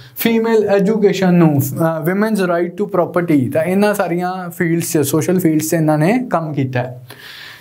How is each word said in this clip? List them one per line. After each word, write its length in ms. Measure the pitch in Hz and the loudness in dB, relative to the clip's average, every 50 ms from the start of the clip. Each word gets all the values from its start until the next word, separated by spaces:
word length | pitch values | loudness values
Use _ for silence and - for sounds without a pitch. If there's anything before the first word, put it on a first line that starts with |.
| - - - - | -20 -18 -8 -4
female 500 | - 233 226 226 226 233 226 214 196 202 | 0 0 2 2 2 2 2 2 2 2
education 680 | 202 202 180 196 226 202 196 196 170 - 190 180 175 | 2 2 2 2 2 2 2 2 2 2 2 2 4
ਨੂੰ, 240 | 175 170 156 147 139 | 6 4 4 4 2
ਅਹ, 520 | 123 131 123 165 165 160 165 160 151 170 | 0 -2 -2 -2 -2 -2 -2 -2 -2 -2
women's 300 | 185 202 214 220 214 190 | 0 0 0 0 0 0
right 320 | 190 180 175 170 175 180 175 190 208 | 0 0 0 0 -2 -2 -4 -6 -6
to 20 | |
property। 680 | 185 - 180 165 160 - 180 170 170 156 143 123 - 143 | -2 0 0 -2 0 0 -2 0 2 2 2 2 0 0
ਤਾਂ 100 | 160 160 | -2 0
ਇਹਨਾਂ 320 | 175 185 196 208 208 202 | 0 0 2 2 2 2
ਸਾਰੀਆਂ 560 | 202 190 170 170 175 180 180 185 185 180 175 | 0 -2 -2 -2 -2 -2 -4 -6 -8 -10 -10
fields 420 | 170 - 185 165 165 170 160 - - | -6 -4 -2 0 0 0 -2 0 0
'ਚ, 60 | 156 | 0
ਸੋਸ਼ਲ 420 | 139 - - 160 - 180 180 180 | 0 0 0 -2 0 0 0 2
fields 300 | - 160 156 151 151 - | 2 2 2 0 0 0
'ਚ 40 | 175 | 0
ਇਹਨਾਂ 240 | 165 156 151 151 151 | 0 2 2 2 2
ਨੇ 280 | 151 180 233 254 247 - | 2 2 2 0 0 -2
ਕੰਮ 220 | - 165 160 151 147 | -2 -2 -2 -4 -4
ਕੀਤਾ 300 | 147 135 127 - 123 127 | -4 -4 -2 -2 -4 -4
ਹੈ। 240 | - - - - - - - - - - - - - - - | -6 -8 -14 -18 -20 -20 -20 -20 -20 -20 -20 -20 -20 -20 -20